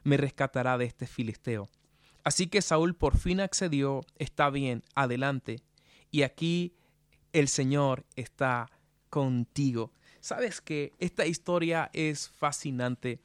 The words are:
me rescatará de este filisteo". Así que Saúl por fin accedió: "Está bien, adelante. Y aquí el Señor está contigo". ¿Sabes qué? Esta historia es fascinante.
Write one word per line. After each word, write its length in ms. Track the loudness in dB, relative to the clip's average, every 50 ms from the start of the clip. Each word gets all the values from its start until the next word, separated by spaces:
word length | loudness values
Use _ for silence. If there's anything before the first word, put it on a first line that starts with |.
| 2
me 100 | 2 4
rescatará 640 | 4 2 0 0 -2 -2 -2 0 0 0 2 2 0
de 80 | 0
este 200 | -2 -6 -8 -12
filisteo". 640 | -8 -6 -6 -4 -4 -6 -8 -6 -6 -6 -6 -6 -10 _ _ _ _ _ _ _ _ _ _ -4
Así 240 | -2 0 0 0 2
que 140 | 2 0
Saúl 340 | 2 4 4 4 4 2 2
por 220 | 2 2 4 4 4
fin 240 | 4 2 0 0
accedió: 640 | 0 -2 -2 -2 0 0 2 2 0 0 -2 -4 -6 -10 _
"Está 340 | -8 -8 -4 0 2 2 2
bien, 340 | 2 0 -2 -2 -2 -4 -6 _ -2
adelante. 640 | 0 0 0 0 0 0 -2 -2 -2 -4 -8 -10 -10 -12 _ _ _ _ _ -20 -20 _ _
Y 100 | 0 0
aquí 520 | 0 0 0 -2 -2 0 0 0 0 -4 -6 _ _ _ _ _ _ _ _ _ _ _ 2
el 160 | 2 4 4
Señor 560 | 2 0 0 2 2 2 2 2 0 -2 -6 _ _
está 540 | -12 -12 -10 _ -2 0 0 0 -2 -4 -6 _ _ _ _ _ _ _ _
contigo". 800 | -2 0 0 2 2 0 -2 -2 -2 0 0 2 2 0 -4 -6 _ _ _ -20 -20 _
¿Sabes 400 | -10 -8 -6 -4 -4 -4 -6 -8
qué? 320 | -10 -6 -6 -4 -6 -6 -6 -6
Esta 280 | -6 -4 -2 0 0
historia 640 | 0 -2 -4 -2 -2 0 0 0 0 0 -2 -2 -4
es 380 | -2 -2 -2 -2 -2 -4 -8 -12
fascinante. 880 | -6 -4 -2 -2 -2 -4 -6 -6 -4 -2 -2 -2 -2 -4 -4 -6 -6 -8 _